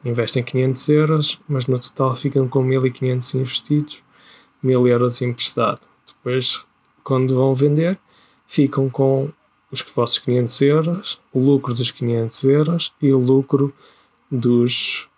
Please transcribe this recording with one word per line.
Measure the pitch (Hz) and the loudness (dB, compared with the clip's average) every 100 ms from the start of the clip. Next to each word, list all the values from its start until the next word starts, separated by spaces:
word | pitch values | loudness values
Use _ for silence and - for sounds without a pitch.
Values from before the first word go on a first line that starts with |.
Investem | 127 117 113 131 | -4 -4 -2 -2
quinhentos | 120 131 131 127 - | -2 -2 -2 -2 2
euros, | 151 151 160 147 - - | 2 4 0 -2 -6 -6
mas | 139 127 | -4 -2
no | 127 | -4
total | - - 131 | -4 -2 -2
ficam | 127 143 139 127 | -2 -2 0 0
com | 135 | 0
mil | 131 131 | 0 0
e | 131 | 0
quinhentos | 123 127 127 123 | -2 -4 -2 -4
investidos, | 131 127 - - 147 147 - _ _ - - _ _ | -4 -4 -6 -2 -2 -2 -12 _ _ -20 -20 _ _
mil | 131 127 123 | 0 2 4
euros | 120 123 120 | 4 0 -2
emprestado. | 123 120 - - 113 127 _ _ - | -6 -4 -6 -2 -2 -4 _ _ -20
Depois, | _ 127 127 123 - - _ _ _ | _ -4 -4 -2 -6 -10 _ _ _
quando | - 131 131 127 | -2 0 2 2
vão | 135 | 2
vender, | 131 143 147 165 196 _ _ _ _ _ | 2 2 2 0 -4 _ _ _ _ _
ficam | - 139 143 135 | 0 0 2 -2
com | 127 135 135 135 - _ _ _ | 0 2 2 -2 -10 _ _ _
os | 131 | -12
vossos | - - 117 - | -6 -2 -2 -2
quinhentos | - 123 120 - | 0 0 0 2
euros, | 139 151 160 175 - - _ | 2 4 0 -4 -8 -14 _
o | 135 | 0
lucro | 135 139 131 | 2 2 0
dos | 117 123 | -4 -6
quinhentos | - 120 117 113 - | -4 -4 -2 -4 -2
euros | 135 143 156 170 - _ | 2 2 2 -2 -6 _
e | 143 | 2
o | 135 | 2
lucro | 123 135 135 135 139 - - _ _ _ _ | 4 2 2 0 0 -4 -20 _ _ _ _
dos | 131 120 120 120 123 - - - | -2 2 2 2 -2 -6 -8 -12